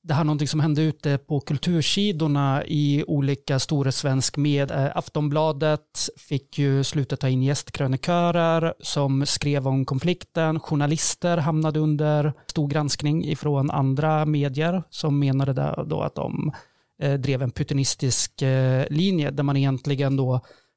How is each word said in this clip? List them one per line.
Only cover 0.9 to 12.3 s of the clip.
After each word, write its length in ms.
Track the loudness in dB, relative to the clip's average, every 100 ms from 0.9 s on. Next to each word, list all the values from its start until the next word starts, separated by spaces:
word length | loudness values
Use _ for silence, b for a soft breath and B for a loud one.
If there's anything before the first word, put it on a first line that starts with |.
| 0 -2 -2
på 220 | -2 -4
kultursidorna 1200 | -2 -2 0 0 2 0 0 0 0 2 2 0 0
i 380 | 0 2 2 0
olika 520 | 0 0 -2 -2 -2
stora 340 | 0 0 0
svensk 440 | -2 0 0 0 0
med-, 340 | 0 0 0
eh, 260 | -2 -2 -4
Aftonbladet 1120 | -4 -2 0 2 0 0 0 0 _ -6 -6 -8
fick 420 | -6 -6 -4 -2
ju 260 | 2 2
sluta 320 | 0 -2 -2 -2
ta 120 | 0
in 140 | 2
gästkrönikörer 1300 | 2 0 -6 -4 -2 -2 0 2 2 2 2 2 0 -4
som 460 | -6 -2 0 0 0
skrev 420 | 0 0 0 0
om 160 | 0
konflikten. 760 | 0 -2 -2 -4 -4 -2 0 -2
Journalister 760 | -2 0 0 0 -2 -2 0 0
hamnade 440 | 0 0 0 0
under 520 | 0 2 2 2 0